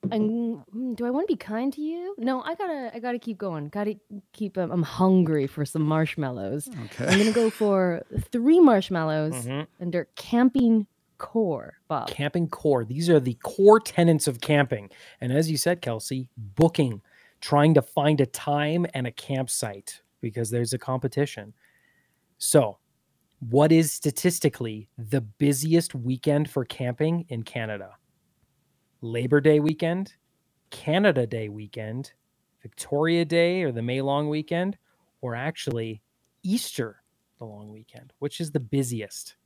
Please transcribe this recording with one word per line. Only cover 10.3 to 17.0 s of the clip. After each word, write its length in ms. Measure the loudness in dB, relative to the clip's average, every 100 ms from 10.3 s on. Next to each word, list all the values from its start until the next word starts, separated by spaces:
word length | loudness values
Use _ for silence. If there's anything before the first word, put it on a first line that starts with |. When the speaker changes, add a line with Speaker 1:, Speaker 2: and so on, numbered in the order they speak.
| 2 2 4 4 4 2 _ _ _
Speaker 1:
core, 560 | -6 -2 -2 -2 -8 -20 _
Bob. 200 | -6 -6
Speaker 3:
Camping 380 | -4 -4 -2 -2
core. 340 | 0 2 2
These 260 | 0 -4 4
are 100 | 4
the 160 | 4 -4
core 360 | -8 4 8 8
tenets 480 | 6 2 4 4 2
of 140 | -4
camping. 480 | 0 2 2 -2 -8 -20 -20 -10
And 100 | -2
as 180 | 0 0
you 60 | 0
said, 240 | 0 -2
Kelsey, 480 | -4 -6 -6 -8 -8 -12
booking, 640 | -14 2 2 4 -2 -2